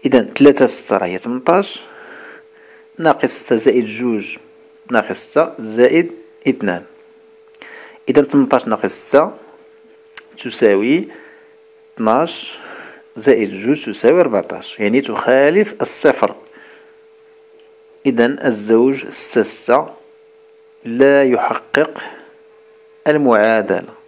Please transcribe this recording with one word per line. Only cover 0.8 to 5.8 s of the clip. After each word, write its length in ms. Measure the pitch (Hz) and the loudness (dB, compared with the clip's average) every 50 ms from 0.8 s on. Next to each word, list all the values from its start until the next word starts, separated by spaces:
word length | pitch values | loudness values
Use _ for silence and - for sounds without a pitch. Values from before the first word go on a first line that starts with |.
| - - 101 | -4 -2 -2
راه 100 | 98 98 | -2 -2
هي 120 | 87 92 92 | -4 -6 -8
تمنطاش، 640 | - 117 120 127 127 - 170 185 202 - - - - - - - - - - - - - - - _ _ _ _ - - - - _ _ _ - | -8 -8 -10 -4 0 0 0 2 0 -2 -8 -12 -14 -18 -20 -20 -20 -20 -20 -20 -20 -20 -20 -20 _ _ _ _ -20 -20 -20 -20 _ _ _ -2
ناقص 320 | 165 160 143 - - 127 | 2 2 2 2 0 -2
ستة 260 | - - - - 123 | -2 -2 -2 0 0
زائد 280 | 110 110 135 110 123 117 | 2 2 2 2 2 0
جوج 540 | 107 107 110 123 123 113 104 98 - - - - - - _ - _ _ _ _ - | -2 -6 -4 -4 -2 -2 -4 -6 -8 -14 -16 -18 -20 -20 _ -20 _ _ _ _ -2
ناقص 400 | 123 113 - - - - - - | -2 -2 -2 -2 -6 -8 -8 -4
ستة 220 | - 143 160 - - - | 0 0 -2 -2 -4 -12
زائد 540 | 113 110 107 113 | -12 -8 2 4